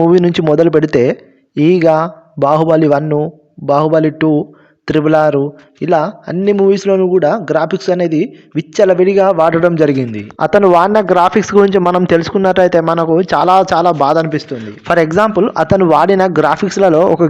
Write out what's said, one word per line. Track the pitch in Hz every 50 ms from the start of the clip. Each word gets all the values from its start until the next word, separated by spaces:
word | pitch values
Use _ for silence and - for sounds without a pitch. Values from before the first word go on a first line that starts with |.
| 165
మూవీ | 170 175 185 175
నుంచి | 175 170 - 170 156
మొదలు | 151 151 165 170 160
పెడితే | 156 156 156 - 135 120 135 - - - _ _ _ _ _ - 139 147 160
ఈగ, | 180 185 160 165 156 156 160 175 165 - - _ _ - 139
బాహుబలి | 139 151 156 160 160 160 156 156 151 143
వన్, | 143 151 156 151 147 151 165 165 _ _ _ _ - 151 139 139
బాహుబలి | 143 156 156 160 160 160 156 147 - 156
టూ, | 156 151 147 - - - _ _ _ _ _ _ -
త్రిబుల్ | 147 151 147 156 156 156
ఆర్ | 156 151 143 139 139 147 143 - - _ _ - 147
ఇలా | 156 175 160 151 185 214 - - -
అన్ని | 160 175 196 202 208 196
మూవీస్లోనూ | 196 196 196 196 190 196 196 190 190 185 180
కూడా | 185 160 147 180 233 185 135
గ్రాఫిక్స్ | 151 160 160 160 190 185 - - 180
అనేది | 180 180 170 160 151 170 - - - - _ -
విచ్చలవిడిగా | 143 - - 156 - 208 190 185 170 185 190 202 196 190 190 190 160
వాడడం | 160 165 165 165 165 175 175 156
జరిగింది. | 156 147 139 131 131 117 110 107 101 107 - - -
అతను | 156 - 208 202 190 175
వాడిన | 170 170 196 208 214 208 175
గ్రాఫిక్స్ | 185 180 175 185 - 220 190 - 196
గురించి | 202 202 196 190 202 180 175
మనం | 180 180 180 170 175
తెలుసుకున్నట్టయితే | 165 170 - - 202 190 185 180 185 185 180 175 170 165 165
మనకు | 165 170 165 160 160 165 190 180 175
చాలా | 147 160 180 185 190 190 180 190
చాలా | 165 170 180 170 147 143
బాధ | 139 156 165 160
అనిపిస్తుంది. | 156 151 147 - - 139 120 113 107 104 - - -
For | 170 170 165
example, | 156 160 190 214 220 214 190 180 247 - - 160
అతను | 156 202 190 190 170 151
వాడిన | 147 160 185 196 190 185 190 170 151
గ్రాఫిక్స్లలో | 151 147 156 156 - 190 - 190 196 185 160 156 175 190 170
ఒక | 156 170